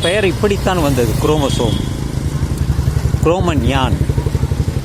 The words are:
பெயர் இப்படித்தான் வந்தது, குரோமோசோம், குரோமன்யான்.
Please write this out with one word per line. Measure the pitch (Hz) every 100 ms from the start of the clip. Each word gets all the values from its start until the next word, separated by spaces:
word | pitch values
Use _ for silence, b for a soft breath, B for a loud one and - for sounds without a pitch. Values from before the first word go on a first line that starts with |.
| 175
பெயர் | 208 196
இப்படித்தான் | 139 208 202 196 180 143
வந்தது, | 127 117 -
குரோமோசோம், | 143 151 135 - 113 95 - - - - - - - - - - - - - -
குரோமன்யான். | 156 180 175 143 120 135 123 - - - - - - - - -